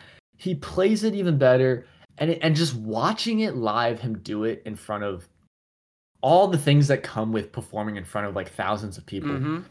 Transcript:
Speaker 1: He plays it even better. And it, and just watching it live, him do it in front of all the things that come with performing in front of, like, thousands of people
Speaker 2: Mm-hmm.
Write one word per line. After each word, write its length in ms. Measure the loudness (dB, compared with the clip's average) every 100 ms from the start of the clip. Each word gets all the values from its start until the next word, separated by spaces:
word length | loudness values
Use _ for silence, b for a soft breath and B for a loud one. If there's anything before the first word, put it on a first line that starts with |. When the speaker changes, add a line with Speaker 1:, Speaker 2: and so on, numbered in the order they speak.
| B B _ _
Speaker 1:
He 180 | -6 -6
plays 480 | -4 0 2 2
it 100 | 0
even 240 | 0 0 4
better. 500 | 6 6 4 0 b b b -4
And 120 | -2
it, 80 | 0
and 140 | 2 2
just 200 | 0 -2
watching 640 | -4 0 0 0 -2 0
it 140 | -2 -2
live, 440 | 0 2 0 -2
him 200 | -6 -6
do 240 | -6 -4
it 180 | -4 -4 -10
in 100 | -12
front 280 | -8 -6
of 240 | -6 -8 -12 _ _ _ _ _ _ _ _ -4
all 260 | 4 6 6
the 100 | 2
things 300 | 4 6 6
that 120 | 2
come 300 | -2 -6 -2
with 200 | -2 -4
performing 440 | -10 -8 -6 -6 -8
in 80 |
front 240 | -8 -6 -4
of, 80 | -6
like, 160 | -8
thousands 460 | -6 -4 -4 -6 -12
of 80 | -10
people 240 | -8 -6
Speaker 2:
Mm-hmm. 280 | -4 -4 -6 -10